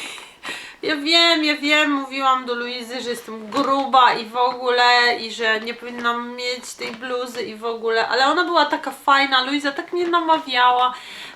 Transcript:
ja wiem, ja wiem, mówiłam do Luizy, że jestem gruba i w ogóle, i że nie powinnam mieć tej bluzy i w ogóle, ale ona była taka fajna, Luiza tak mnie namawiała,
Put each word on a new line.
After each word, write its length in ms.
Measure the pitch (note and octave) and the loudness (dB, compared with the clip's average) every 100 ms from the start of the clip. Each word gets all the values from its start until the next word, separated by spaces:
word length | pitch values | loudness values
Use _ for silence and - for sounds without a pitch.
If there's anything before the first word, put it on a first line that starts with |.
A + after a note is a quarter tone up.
| - - - - - - - - | -8 -12 -16 -16 -12 -12 -14 -8
ja 120 | - D4+ | -4 -2
wiem, 480 | D4 E4+ E4+ E4 | 2 4 4 4
ja 120 | D4+ D4 | 2 0
wiem, 340 | C#4+ D4+ D4+ | 2 2 2
mówiłam 560 | C#4 C4 C4+ C4+ B3+ A#3+ | 0 -4 -2 2 0 -2
do 80 | |
Luizy, 460 | A#3+ A#3+ B3 A3+ B3 | -6 -6 -8 -8 -8
że 100 | A#3 | -6
jestem 400 | A#3 - A3 G#3+ | -8 -10 -14 -6
gruba 640 | B3+ C4+ C#4 C4 B3+ A#3+ | -2 0 0 4 6 6
i 120 | A#3 G#3+ | 4 -4
w 100 | B3 | 0
ogóle, 800 | B3+ B3 B3+ B3 B3 B3 A#3+ A#3+ | 0 0 0 4 4 6 4 0
i 120 | A3+ | -6
że 280 | G#3+ A3+ A3 | -4 -2 -2
nie 140 | A3+ | -4
powinnam 600 | A#3 A#3+ A#3+ A#3+ A#3+ A#3+ B3 | -10 -12 -4 -4 -4 -6 -8
mieć 380 | B3 B3 - | -8 -8 -10
tej 180 | - B3 | -12 -10
bluzy 500 | A3+ B3+ B3 B3 A#3 | -10 -6 -6 -6 -8
i 140 | G#3 G#3+ | -10 -8
w 80 | |
ogóle, 440 | A#3 A3+ A3+ A3+ - | -8 -4 0 0 2
ale 180 | A#3+ C4+ | 2 4
ona 180 | D#4 | 2
była 200 | E4+ E4+ | 2 4
taka 260 | D4 D4+ C4+ | 4 0 -4
fajna, 540 | C4 - C#4 C#4 C4 | -4 2 4 4 2
Luiza 280 | B3+ C#4+ C#4 | 2 -2 -2
tak 200 | D#4 E4+ | -4 -6
mnie 140 | F4 E4+ | -4 0
namawiała, 880 | E4+ E4 D#4+ C#4 B3 B3 B3 B3 B3+ - - - | 0 2 0 2 2 4 4 2 -2 -12 -16 -18